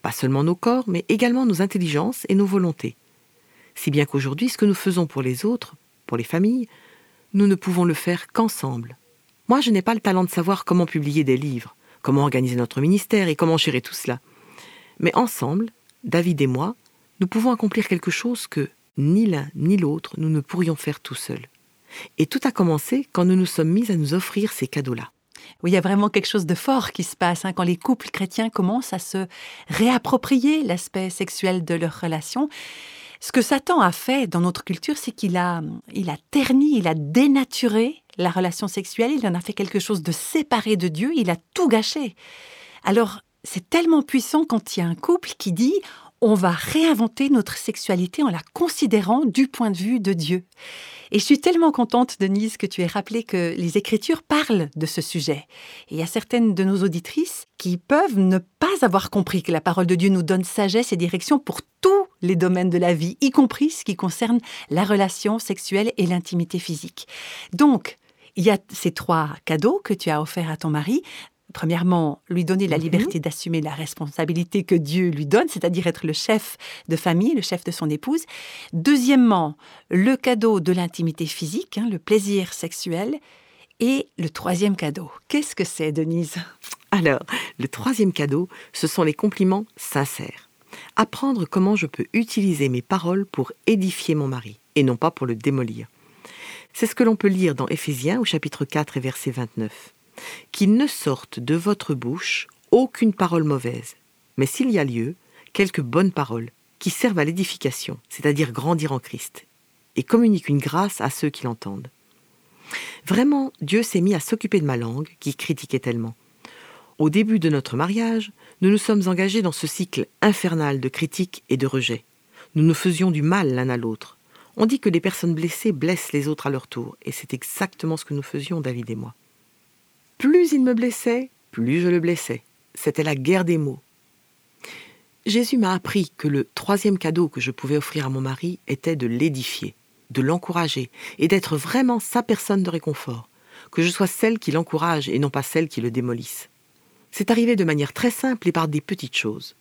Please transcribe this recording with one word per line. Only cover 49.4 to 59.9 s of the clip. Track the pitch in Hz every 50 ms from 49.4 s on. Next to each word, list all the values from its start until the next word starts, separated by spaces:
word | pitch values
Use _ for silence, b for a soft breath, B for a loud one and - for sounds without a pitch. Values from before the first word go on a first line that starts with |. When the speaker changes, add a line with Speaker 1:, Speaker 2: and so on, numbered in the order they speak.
| 269 262
Speaker 2:
point | - - 240 214
de | 196
vue | 165 185 214 254 240
de | 190 190
Dieu. » | 196 170 156 143 180 185 180 _ B B B B B B B B B B B B
Et | - 208
je | -
suis | - 285 269
tellement | - 349 359 330 339 311
contente, | 285 - 240 226 - 240 254 254 - _
Denise, | 196 190 196 202 214 220 - -
que | -
tu | 190 - -
aies | 175
rappelé | 165 - 208 196 - 220 233
que | 220 - - 180 175 165 -
les | - 175 170 147 202
Écritures | 202 - 220 208 - - 320 302
parlent | _ _ 302 302 302 - 226 185 160 147 _
de | 151 160
ce | 156 - 175
sujet. | 147 - - 170 139 - 147 143 - B B B B B B B B B
Et | -
il |
y | 156
a | 160
certaines | 170 - 226 - _ - 240 233 220 190
de | 170 190
nos | 190 196 190 190
auditrices | 202 160 170 170 - - 302 339 - - - - _ _
qui | - - 180 180 175
peuvent | _ - 277 302 392 302 233 196
ne | 190 185 185 185
pas | 185 _ _ _ 311 349 403 349
avoir | 254 208 175 190 - -
compris | - 202 185 - - 180
que | - -
la | 165 156
parole | - 185 170 190 180
de | 170